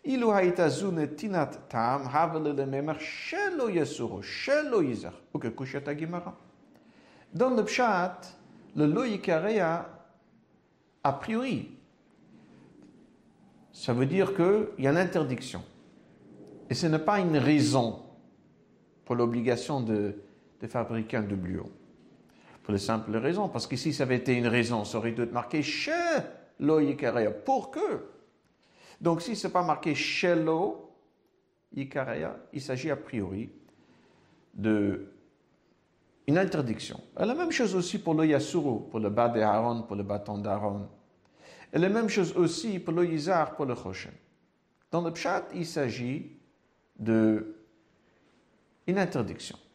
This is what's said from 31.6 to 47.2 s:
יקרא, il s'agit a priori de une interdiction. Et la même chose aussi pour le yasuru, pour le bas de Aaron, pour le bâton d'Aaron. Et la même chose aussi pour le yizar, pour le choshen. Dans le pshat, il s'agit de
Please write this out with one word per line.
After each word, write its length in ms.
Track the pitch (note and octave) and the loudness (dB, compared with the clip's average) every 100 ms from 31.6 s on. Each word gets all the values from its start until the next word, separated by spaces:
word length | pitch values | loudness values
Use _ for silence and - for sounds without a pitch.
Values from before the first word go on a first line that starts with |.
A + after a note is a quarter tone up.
| _ | _
יקרא, 600 | - C3+ C#3+ A#2+ C3+ D#3 - - | -10 -6 -4 -4 -4 -6 -10 -12
il 80 | - | -12
s'agit 300 | C3+ B2+ D#3+ | -6 -4 -2
a 60 | C#3 | -4
priori 540 | - A#2+ F#2 F#2+ A2+ - - _ _ _ _ _ _ _ _ | -4 -4 -4 -6 -8 -14 -20 _ _ _ _ _ _ _ _
de 580 | - G#2+ G#2+ G2+ F#2 - - _ _ _ _ _ _ _ _ _ _ - | -2 2 4 2 0 -8 -18 _ _ _ _ _ _ _ _ _ _ 2
une 120 | D#3+ | 2
interdiction. 600 | F#3+ E3 B2 A2 - - - - | 4 0 -2 -4 -8 -12 -14 -2
Et 40 | |
la 120 | G3+ C#4+ | -2 0
même 160 | E4+ | -2
chose 240 | - A3+ F#3 | 2 2 2
aussi 240 | F3 G3+ | -2 -4
pour 140 | E3+ | 0
le 120 | D#3+ D#3 | 4 4
yasuru, 640 | C#3+ - F3 D3 A2 - | 4 2 0 0 -2 -4
pour 80 | A2+ | -2
le 120 | G#2 | 0
bas 180 | G#2+ A#2+ | 2 4
de 120 | A#2 | 4
Aaron, 420 | G#2+ G#2 A#2 A#2 | 4 4 2 -2
pour 120 | A2 | -6
le 80 | G2+ | -6
bâton 360 | G2+ G2+ G2+ G#2 | -4 -6 -4 -6
d'Aaron. 500 | G2+ G2+ G#2 G2+ G#2 - _ _ _ _ - - - | -2 -2 -2 -4 -10 -16 _ _ _ _ -20 -20 -4
Et 60 | - | 0
la 100 | F#3 | 2
même 200 | G#3+ A3+ | 2 0
chose 280 | G#3 E3+ - | 0 0 2
aussi 440 | E3 E3 A3+ F#3 | 2 0 -4 -4
pour 140 | - | -2
le 120 | E3 F3 | 0 2
yizar, 480 | D#3+ D3+ F3 D3+ | 0 2 2 0
pour 120 | - C#3 | -2 -4
le 100 | A#2 | -4
choshen. 360 | F#2 F#2+ - - _ _ _ _ _ _ _ | -8 -10 -12 -18 _ _ _ _ _ _ _
Dans 120 | E3 | -2
le 100 | E3+ | -2
pshat, 320 | E3 F3 G3 - | -4 -2 -2 -4
il 120 | F3+ D#3+ | -8 -4
s'agit 680 | D#3+ C3+ - B2 C3+ - - _ _ _ _ _ - | -2 -2 -2 -4 -6 -8 -18 _ _ _ _ _ -6
de 560 | G#2+ A2+ | 2 6